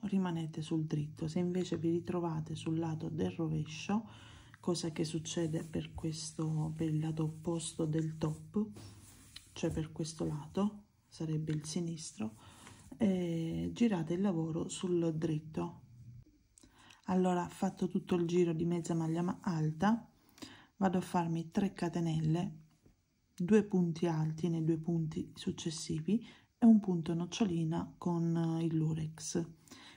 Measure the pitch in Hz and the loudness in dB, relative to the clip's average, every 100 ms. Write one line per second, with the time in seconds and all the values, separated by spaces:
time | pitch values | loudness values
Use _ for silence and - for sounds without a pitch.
0 | 196 196 180 165 156 160 156 165 156 151 | 0 2 2 0 -4 -6 -2 -2 0 -2
1 | 147 - 160 180 180 180 175 170 165 170 | -4 -4 -4 0 0 0 -2 0 0 0
2 | 175 175 170 156 156 156 160 160 165 156 | 0 -2 0 -2 -4 -6 -2 0 0 -2
3 | 165 160 185 170 160 156 147 - - 214 | -4 -2 -2 0 -2 0 -2 -6 -2 -2
4 | - - - - - - - 170 165 156 | -2 -16 -20 -20 -20 -6 -2 0 -2 -2
5 | 156 160 - 170 165 160 - 165 156 - | -2 -2 -4 -2 0 -2 -4 -6 -6 -6
6 | 160 156 - - 156 156 156 156 160 156 | -6 -6 -8 -4 -2 0 -2 -2 0 2
7 | 160 160 156 - 170 165 - - 160 160 | 0 0 -2 -2 -4 -2 -4 -2 0 2
8 | 160 - 156 156 - 208 214 - - - | 0 -2 -2 -4 -4 -2 -2 -6 -18 -20
9 | - - - - - - 165 160 160 - | -20 -20 -20 -20 -18 -4 -2 -2 -6 -6
10 | 160 - 165 151 151 190 208 208 - _ | -8 -4 -4 -4 -6 0 0 -2 -20 _
11 | _ - 160 156 156 151 - 180 165 165 | _ -8 -2 -2 0 -4 -2 -4 -4 -6
12 | - - - - - - - - - - | -10 -6 -8 -8 -20 -20 -20 -20 -20 0
13 | 208 185 175 165 165 165 175 165 233 175 | 2 2 0 0 -2 -2 -4 2 2 2
14 | 160 175 202 165 160 165 190 - 180 175 | 0 0 2 2 0 -2 -4 -4 0 2
15 | 165 156 165 151 - 175 170 - - - | 2 0 0 -2 -2 -6 -6 -8 -20 -20
16 | - - - _ _ _ - - - - | -20 -20 -20 _ _ _ -20 -20 -20 -14
17 | - 185 185 175 170 - 190 - 185 196 | 0 2 4 2 -2 -2 -2 0 0 0
18 | - 180 170 180 170 160 170 175 165 165 | 2 2 4 4 4 4 2 0 0 0
19 | 160 165 175 - 202 160 156 156 196 233 | 2 0 0 -2 -2 0 0 2 2 2
20 | - _ _ - - - - - 190 185 | -2 _ _ -20 -18 -18 -20 0 2 2
21 | 180 180 165 165 160 202 196 - 170 175 | 0 0 2 -2 0 0 0 0 -2 2
22 | 165 160 156 170 196 - - _ - _ | 2 2 2 2 0 -6 -20 _ -20 _
23 | _ _ _ - 180 214 208 185 170 160 | _ _ _ -4 6 6 6 2 2 2
24 | 175 156 156 160 175 165 160 160 165 170 | 2 2 0 0 0 2 2 0 2 0
25 | 156 175 - - 185 165 170 - - 160 | 0 -4 -8 -6 -6 -4 -6 -6 -4 -2
26 | 160 233 - - _ - 233 220 190 175 | 2 0 0 -20 _ 6 10 10 8 0
27 | 160 170 180 - 208 170 160 165 - - | 0 -2 -2 0 2 2 0 0 -4 -4
28 | 175 170 170 165 165 165 165 160 156 160 | 0 2 2 2 2 2 2 2 2 0
29 | 156 - - 170 - - - - - | -4 -6 -4 -2 -4 -10 -20 -20 -20